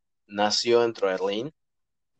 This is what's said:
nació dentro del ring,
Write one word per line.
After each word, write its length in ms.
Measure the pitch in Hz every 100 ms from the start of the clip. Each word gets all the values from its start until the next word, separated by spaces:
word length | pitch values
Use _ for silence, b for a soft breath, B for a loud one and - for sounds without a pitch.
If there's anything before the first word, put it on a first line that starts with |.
| _ _ _
nació 540 | 101 104 - 120 117
dentro 260 | 117 113 98
del 100 | 92
ring, 320 | 95 101 139 - _ _ _ _ _